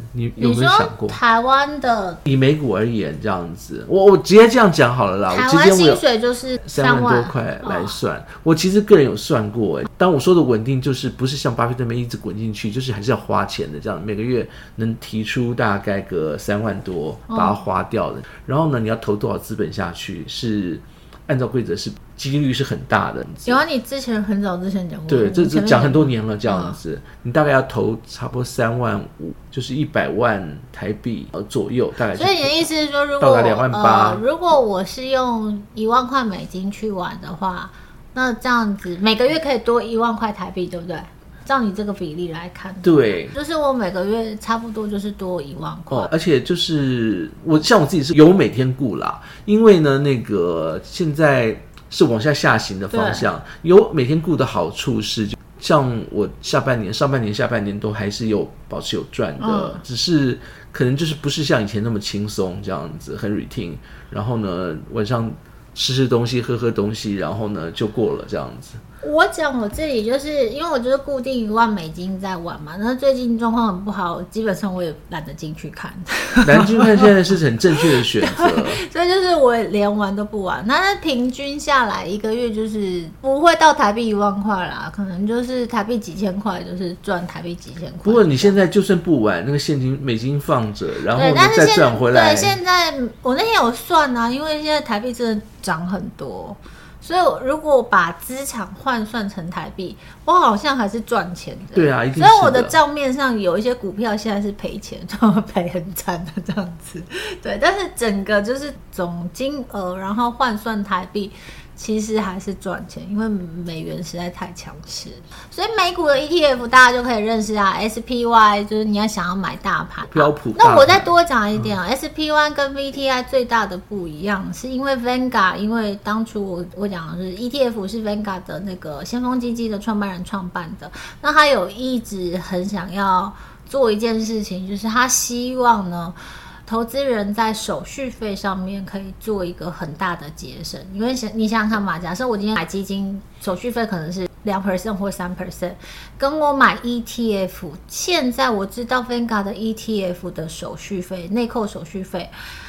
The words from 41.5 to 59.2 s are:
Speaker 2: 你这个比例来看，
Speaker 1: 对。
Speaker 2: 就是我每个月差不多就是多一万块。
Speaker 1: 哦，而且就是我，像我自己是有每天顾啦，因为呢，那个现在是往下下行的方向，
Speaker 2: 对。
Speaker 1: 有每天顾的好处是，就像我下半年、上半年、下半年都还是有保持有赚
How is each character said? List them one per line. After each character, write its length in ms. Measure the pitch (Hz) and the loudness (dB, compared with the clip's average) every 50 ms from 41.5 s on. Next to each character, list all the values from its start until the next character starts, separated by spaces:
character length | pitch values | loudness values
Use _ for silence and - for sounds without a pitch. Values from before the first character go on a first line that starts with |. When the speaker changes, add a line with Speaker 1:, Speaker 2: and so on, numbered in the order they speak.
| 269 269 | 0 0
Speaker 2:
你 100 | 233 202 180 | 0 0 -2
这 100 | 208 208 | -4 -6
个 80 | 208 | -6
比 220 | 190 - 180 156 151 | -6 -6 -8 -8 -6
例 180 | 170 180 170 | -6 -6 -6
来 180 | 160 165 170 180 | -8 -8 -10 -12
看， 240 | - - - 190 190 190 | -14 -14 -14 -14 -12 0
Speaker 1:
对。 480 | 180 185 165 147 120 107 95 85 71 - 147 | 4 6 6 6 6 4 2 0 -4 -6 -8
Speaker 2:
就 100 | 277 294 | -8 -6
是 120 | 294 330 | -4 -2
我 180 | 311 294 277 269 | 0 0 0 0
每 180 | 247 208 180 | 0 -2 -2
个 140 | 202 185 180 | -2 -2 -2
月 300 | 202 220 233 226 220 214 | -2 -2 -2 -2 -4 -8
差 200 | 220 - - 226 | -8 -4 -4 -4
不 120 | 226 233 233 | -4 -4 -6
多 180 | 214 214 214 | -8 -6 -6
就 120 | 208 208 202 | -4 -4 -4
是 120 | 196 208 | -4 -6
多 300 | 202 - 190 185 180 170 | -8 -8 -6 -6 -6 -6
一 140 | 143 139 151 | -8 -10 -10
万 200 | 151 156 156 156 - - | -10 -10 -10 -10 -10 -8
块。 140 | - 135 | -4 -2
Speaker 1:
哦， 100 | 131 - - | -2 0 0
而 60 | - | 0
且 240 | 160 - 175 147 123 | 0 2 4 4 4
就 140 | - - 180 | 2 0 -2
是 720 | 170 - - 165 147 139 131 127 120 113 110 101 90 82 - - - - | -2 0 0 0 0 2 0 0 0 0 0 0 -2 -4 -6 -10 -6 0
我， 160 | 160 151 151 | 2 2 4
像 220 | 151 - 233 202 | 4 6 4 4
我 40 | 151 | 4
自 100 | - 196 | 4 2
己 80 | 160 135 | 0 0
是 100 | 147 160 | 4 8
有 180 | 147 156 160 | 10 10 10
每 180 | 190 190 139 104 | 10 8 4 2
天 240 | - 127 131 131 127 | 2 0 0 0 0
顾 220 | - 143 113 85 | -2 -2 -2 -2
啦， 240 | 64 50 50 - - - - - - - | -2 -4 -4 -6 -6 -10 -18 -20 -8 0
因 180 | - 208 214 226 | 2 4 8 10
为 160 | 220 196 170 | 10 10 8
呢， 180 | 156 143 135 | 8 4 4
那 200 | 139 143 143 135 120 | 4 2 2 2 0
个 600 | 101 - 104 95 85 87 85 80 78 80 80 80 - | 0 -2 0 0 0 0 0 0 -2 -2 -4 -6 -8
现 300 | - - - 180 156 143 | -8 -6 -2 -2 0 2
在 420 | 151 160 147 135 127 120 113 107 - - - - - - - | 4 4 4 6 4 2 0 -2 -4 -8 -18 -20 -20 -18 -4
是 160 | - - 175 | 2 4 4
往 140 | 123 117 110 | 4 4 2
下 140 | 110 151 143 | 2 2 2
下 240 | - - 147 120 | 4 4 4 4
行 220 | 110 - - 98 95 | 4 0 -4 -6 -6
的 80 | 98 | -6
方 260 | 92 - 226 220 196 - | -4 -2 -2 -2 -2 -2
向， 200 | - - 101 85 - - - - - - | 0 -2 -2 -2 -4 -8 -14 -14 -4 4
Speaker 2:
对。 60 | 165 | 6
Speaker 1:
有 220 | 180 208 220 - 156 | 8 8 8 6 4
每 120 | 156 123 | 0 2
天 160 | 120 156 165 | 2 0 0
顾 140 | 160 185 160 | 0 0 0
的 100 | 127 135 | 0 0
好 260 | - - 98 87 98 | 0 0 -2 -2 -2
处 300 | 104 - - 135 113 113 | -4 -6 -4 -2 -2 -2
是， 260 | 104 - - 113 107 | -2 -4 -2 -4 -4
就 100 | 104 104 - - - - - | -4 -6 -8 -12 -16 -16 -6
像 420 | - - 175 147 135 127 120 110 - - | 0 2 2 4 2 2 -2 -4 -6 -4
我 160 | - 104 98 - - - | -2 -2 -2 -2 -4 -8
下 180 | - - - 139 | -6 -2 -2 0
半 200 | - 135 127 117 | 0 0 -2 -2
年、 140 | 104 90 110 | -2 -4 -2
上 160 | - 147 139 | -2 0 0
半 120 | 135 131 | 0 0
年、 120 | 113 104 104 | -2 -2 -2
下 140 | 104 123 | -2 -2
半 160 | 110 120 113 101 | -2 -2 -2 -2
年 140 | 101 101 | -4 -4
都 140 | 104 - 110 | -4 -4 -4
还 180 | 107 107 101 101 | -4 -4 -4 -4
是 180 | 101 - 117 | -4 -4 -2
有 220 | 110 107 98 - - - - - - | 0 0 0 -2 -4 -8 -16 -16 -12
保 100 | - - | -10 -10
持 160 | - - - | -6 -6 -6
有 80 | - - - | -6 -6 -6
赚 260 | - - | -6 -4